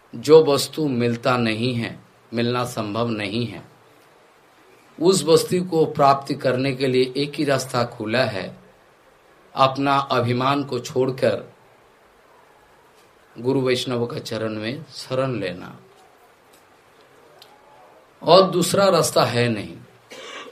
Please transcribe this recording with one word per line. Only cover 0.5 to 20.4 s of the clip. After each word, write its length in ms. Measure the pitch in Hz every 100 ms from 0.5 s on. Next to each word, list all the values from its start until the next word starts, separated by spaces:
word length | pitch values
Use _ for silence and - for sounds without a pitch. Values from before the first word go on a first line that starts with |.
| 139 - - 151
मिलता 480 | 120 120 117 135 123
नहीं 380 | 113 110 127
है, 260 | 120 104 - - _ _
मिलना 300 | 117 120 123
संभव 440 | 120 120 107 107 117
नहीं 380 | 107 101 113 113
है, 180 | 85 - - _ _ _ _ _ _ _ _ _ - _ -
उस 240 | 165 185
वस्तु 400 | 147 156 - 180
को 200 | 175 160
प्राप्ति 500 | 151 151 139 135 -
करने 380 | 135 135 123 139
के 140 | 131 135
लिए 260 | 127 131 143
एक 180 | 147
ही 100 | 151
रास्ता 400 | 139 131 131 123
खुला 400 | 120 - 107 117
है, 320 | 120 98 92 - - _ _ _ _ _ _ _ _
अपना 440 | 139 131 135 139 139
अभिमान 680 | 135 127 117 123 131 143
को 140 | 139 123
छोड़कर 760 | - 127 131 127 165 135 - - _ _ _ _ _ _ _ _ _ _ _ _ _ _ _ _ _ -
गुरु 220 | 120 135
वैष्णव 460 | 127 127 - 120 117
का 120 | 110
चरण 360 | - 110 110
में 300 | 107 110 151 160
शरण 460 | - - 131 131 113
लेना, 380 | 92 90 92 - - - - _ - _ _ - _ _ _ _ _ - - - - - _ - - - _ _
और 200 | - 180
दूसरा 420 | 190 175 - 175
रास्ता 400 | 196 165 - 170
है 240 | 127 120 120
नहीं। 280 | 107 85 85 - - _ - - -